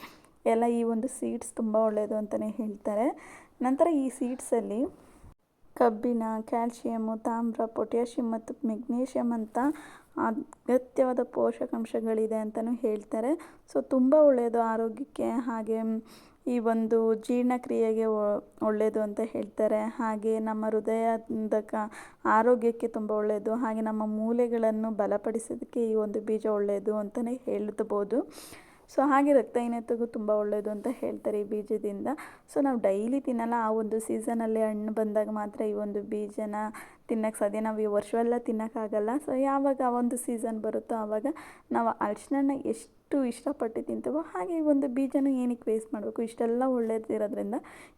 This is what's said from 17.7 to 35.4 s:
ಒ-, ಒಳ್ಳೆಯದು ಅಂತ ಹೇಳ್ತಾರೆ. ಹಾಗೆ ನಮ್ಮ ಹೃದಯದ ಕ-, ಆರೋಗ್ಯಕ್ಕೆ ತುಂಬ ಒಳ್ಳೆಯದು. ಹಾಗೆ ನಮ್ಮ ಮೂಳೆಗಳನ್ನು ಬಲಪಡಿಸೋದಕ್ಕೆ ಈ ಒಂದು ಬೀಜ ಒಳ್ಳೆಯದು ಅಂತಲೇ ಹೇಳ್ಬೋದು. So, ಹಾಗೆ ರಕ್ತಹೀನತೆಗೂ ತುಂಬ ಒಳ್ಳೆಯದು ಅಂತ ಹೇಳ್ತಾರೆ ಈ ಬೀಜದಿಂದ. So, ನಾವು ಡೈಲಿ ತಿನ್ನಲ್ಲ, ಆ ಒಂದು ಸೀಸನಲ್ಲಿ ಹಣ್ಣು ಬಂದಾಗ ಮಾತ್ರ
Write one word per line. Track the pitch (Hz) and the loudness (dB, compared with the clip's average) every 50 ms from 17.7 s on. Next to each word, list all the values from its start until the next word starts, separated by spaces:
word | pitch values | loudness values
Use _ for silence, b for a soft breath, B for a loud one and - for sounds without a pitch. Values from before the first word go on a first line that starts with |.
| 240 226 226 226 220 220 220 | 0 2 2 2 2 2 2
ಒ-, | 220 220 214 208 208 208 208 - - - - - | 2 2 2 2 2 0 0 -4 -8 -8 -2 0
ಒಳ್ಳೆಯದು | 214 214 214 220 220 214 220 214 | 2 2 2 2 2 2 0 -2
ಅಂತ | 208 208 - | -2 -2 -2
ಹೇಳ್ತಾರೆ. | 220 226 - 220 214 202 - - 220 214 214 214 214 | -4 -2 -4 -6 -6 -6 -2 0 2 2 2 2 0
ಹಾಗೆ | 226 - - 240 220 220 214 202 220 220 220 | -2 -4 -2 -2 -2 -2 -2 0 0 0 0
ನಮ್ಮ | 220 220 220 214 214 | 0 -2 -2 -2 -2
ಹೃದಯದ | 220 214 214 214 220 220 226 226 226 226 220 226 - 233 220 220 214 220 214 | 0 0 0 0 0 0 2 2 2 2 0 -2 -4 -4 -4 -2 0 0 -2
ಕ-, | 214 214 - 220 214 214 B B B B B B B | -2 -2 -4 -4 -4 -4 B B B B B B B
ಆರೋಗ್ಯಕ್ಕೆ | - 214 220 220 240 247 233 220 233 226 233 - 226 | 4 6 6 8 8 6 6 4 2 0 0 -2 -4
ತುಂಬ | 226 233 214 208 | -2 -2 -2 0
ಒಳ್ಳೆಯದು. | 214 214 214 208 214 208 202 220 220 | 0 0 2 2 0 0 0 0 0
ಹಾಗೆ | 240 254 226 220 220 | 0 0 -2 -2 -2
ನಮ್ಮ | 220 220 220 214 214 | -2 -2 -2 -2 -2
ಮೂಳೆಗಳನ್ನು | 214 214 214 220 226 233 240 247 233 233 233 226 220 220 214 220 226 | -2 -2 0 0 2 2 2 2 2 2 2 4 4 2 2 0 -2
ಬಲಪಡಿಸೋದಕ್ಕೆ | 220 202 208 196 202 208 - 233 220 226 220 - - 240 - - - 247 233 226 | 0 0 0 2 0 0 0 -2 -4 -4 -4 -6 -8 -8 -8 -6 -2 0 0 2
ಈ | 220 | 2
ಒಂದು | 220 214 208 202 220 | 2 0 0 -2 -4
ಬೀಜ | 202 214 220 220 214 | -2 0 -2 0 2
ಒಳ್ಳೆಯದು | 220 214 202 202 202 202 196 190 214 214 | 2 0 2 2 0 0 0 0 0 -2
ಅಂತಲೇ | 214 208 196 - - 240 233 247 254 - | -2 -2 -4 -4 -4 -2 -2 -4 -4 -4
ಹೇಳ್ಬೋದು. | - 208 202 208 208 208 - 220 208 208 208 202 202 220 262 349 - B B B B B B B B B B B B - | -4 -4 -2 -2 -4 -2 -4 -2 0 0 -2 0 0 0 0 -2 -2 B B B B B B B B B B B B 0
So, | - 269 | 2 2
ಹಾಗೆ | 294 269 269 285 285 285 | 4 4 6 6 6 6
ರಕ್ತಹೀನತೆಗೂ | 262 226 - - 240 240 240 233 233 226 - 240 226 233 | 6 4 4 -2 -4 -2 -2 -4 -4 -2 -2 -2 -2 -2
ತುಂಬ | 233 - 240 208 208 | -4 -4 -4 0 0
ಒಳ್ಳೆಯದು | 214 214 214 208 208 214 202 214 | 2 2 2 0 -2 -2 -2 -4
ಅಂತ | 214 208 202 233 | -4 -4 -4 -4
ಹೇಳ್ತಾರೆ | 262 - - - - 214 - 240 214 208 | -4 -4 -4 -6 -4 -4 -4 -2 -2 -2
ಈ | 208 | -2
ಬೀಜದಿಂದ. | 208 214 214 208 - 220 214 208 208 202 196 202 - 269 302 B B B B B B - | -2 -4 -4 -2 -2 -2 -2 -2 -2 -4 -4 -4 -4 -4 -6 B B B B B B -2
So, | 302 277 | 0 2
ನಾವು | 277 262 233 | 2 2 2
ಡೈಲಿ | 196 202 190 196 214 233 254 277 | 2 2 2 2 0 0 0 -2
ತಿನ್ನಲ್ಲ, | 269 - 247 226 233 226 233 | 0 0 -2 -2 0 0 0
ಆ | 240 226 220 | 0 0 0
ಒಂದು | 220 220 220 214 220 226 | 0 0 0 0 -2 -2
ಸೀಸನಲ್ಲಿ | 220 - 233 226 220 254 233 226 226 220 220 220 220 | -2 -2 -4 -4 -2 -2 -2 0 0 0 2 2 2
ಹಣ್ಣು | 214 214 208 214 214 214 | 0 0 -2 -4 -2 0
ಬಂದಾಗ | 220 220 220 208 214 214 208 | 0 0 2 2 0 0 0
ಮಾತ್ರ | 214 214 | 0 -4